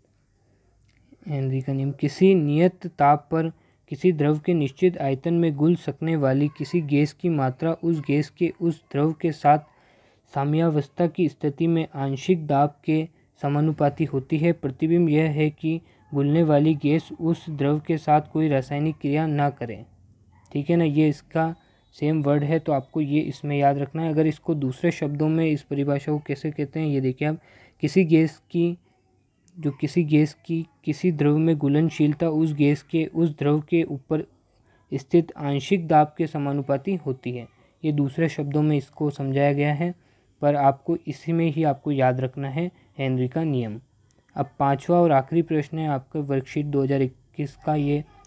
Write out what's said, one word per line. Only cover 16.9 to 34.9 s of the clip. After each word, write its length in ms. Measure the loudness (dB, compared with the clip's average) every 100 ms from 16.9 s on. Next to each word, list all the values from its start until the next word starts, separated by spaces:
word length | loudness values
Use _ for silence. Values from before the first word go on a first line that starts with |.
| 0 -2
उस 360 | -6 -4 -4 -6
द्रव 300 | -4 0 0
के 180 | -2 -4
साथ 320 | 2 0 2
कोई 160 | -2 0
रासायनिक 500 | 0 -2 -4 -4 -2
क्रिया 280 | -2 0 0
ना 240 | 0 -2
करे। 340 | -4 -10 -12 -16 _ _ _ _ _ _
ठीक 180 | -6 0
है 60 | 2
ना, 80 |
ये 240 | 2 2 2
इसका 460 | 0 _ -4 -2 -6 _ _ _ -6
सेम 260 | -2 0
वर्ड 200 | 0 0
है, 140 | 0 -2
तो 140 | 0
आपको 280 | -4 -2 -4
ये 200 | -2 -2
इसमें 360 | -2 -6 -4 2
याद 220 | 2 2
रखना 240 | -4 -4
है। 60 | -2
अगर 180 | 0 0
इसको 280 | -2 -4 -2
दूसरे 340 | -4 -2 -2
शब्दों 380 | -2 -4 -2 0
में 180 | 0 0
इस 160 | -2
परिभाषा 500 | -4 -4 -2 -2 -2
को 60 | -4
कैसे 320 | -4 -6 -6
कहते 300 | -6 -6 -4
हैं, 60 | -2
ये 140 | 0
देखिए 280 | -2 -2 -4
आप, 100 | -4 -10 -20 -20 _
किसी 220 | 0 2 4
गैस 300 | 4 4 -2 _
की, 260 | -2 -2 -4 _ _ _ _ _ _ _ -8
जो 140 | -8
किसी 320 | -4 -2 -2
गैस 280 | 2 4 2 -2
की 300 | -8 -6 -6 _
किसी 260 | -8 -2 -2
द्रव 260 | 2 2 2
में 180 | 2 2
घुलनशीलता 720 | 2 2 0 2 0 0 -2
उस 220 | 0 -2
गैस 280 | 2 2 2
के 220 | -2 -4 -2
उस 300 | 0 -2 0
द्रव 220 | 0 0
के 200 | 0 -2
ऊपर 400 | 0 -6 -4 -4 -4 _ _ _ _ _ _